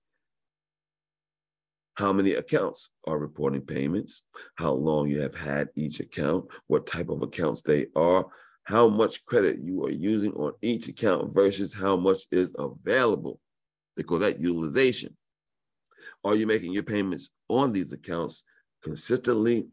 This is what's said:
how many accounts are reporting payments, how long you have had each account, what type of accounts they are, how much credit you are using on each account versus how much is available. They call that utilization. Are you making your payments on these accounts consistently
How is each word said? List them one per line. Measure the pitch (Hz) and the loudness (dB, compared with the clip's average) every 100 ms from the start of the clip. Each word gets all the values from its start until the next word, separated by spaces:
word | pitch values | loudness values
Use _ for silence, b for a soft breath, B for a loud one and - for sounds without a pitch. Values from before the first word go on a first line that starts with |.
| _ _ _ _ _ _ _ _ _ _ _ _ _ _ _ _ _ _ _ - | _ _ _ _ _ _ _ _ _ _ _ _ _ _ _ _ _ _ _ -2
how | 101 | 0
many | 98 98 | 4 2
accounts | 73 - 151 95 - - _ - | 2 0 0 0 -6 -16 _ -4
are | 76 | -4
reporting | 73 73 69 67 | -4 -4 -2 -2
payments, | 69 71 71 98 - - _ B B - | -4 -4 -2 -2 -6 -14 _ B B -4
how | 80 | -2
long | 65 78 76 73 | 0 0 0 0
you | 71 | -2
have | 69 - | -4 -6
had | 73 71 69 71 | -4 -4 -4 -6
each | 76 - | -6 -6
account, | - - 73 90 - B - | -8 -4 -2 -2 -4 B -2
what | 73 - | -2 0
type | 85 76 | -6 -4
of | 73 | -4
accounts | 62 - 78 - | -4 -2 -2 0
they | - 73 - | 2 2 2
are, | 76 85 92 - B B B | 2 4 4 2 B B B
how | - 110 113 | 0 6 6
much | 107 107 - - | 6 2 0 0
credit | 120 90 - | 2 2 0
you | 82 92 | -4 -4
are | 69 | -4
using | 76 98 107 104 | -2 0 0 0
on | - 73 - | -2 -6 -4
each | 113 113 - | -4 -4 -6
account | - 110 80 71 | -2 0 0 2
versus | 90 98 98 92 | 2 4 2 -4
how | 101 98 | -2 2
much | 92 95 95 - | 4 4 2 0
is | 90 92 - | 0 0 -2
available. | 71 67 - 127 120 90 69 - _ _ _ _ _ - | -8 -6 -2 2 2 0 -4 -12 _ _ _ _ _ -12
They | |
call | - 85 | -2 0
that | 101 73 | 0 0
utilization. | 85 85 78 85 131 - - - _ _ _ _ _ _ _ B B B | -2 -2 -2 2 2 0 -8 -16 _ _ _ _ _ _ _ B B B
Are | 101 | 0
you | 107 110 | 2 4
making | 107 87 | 0 0
your | 101 | -4
payments | - 104 98 78 - _ - | -2 -2 -2 -4 -10 _ 0
on | 123 135 | 2 2
these | 98 71 | 0 -4
accounts | 71 - 85 80 - _ _ _ _ | -10 -8 -6 -6 -10 _ _ _ _
consistently | 78 73 - 123 123 110 113 117 - | -10 -8 -2 0 2 2 2 0 -2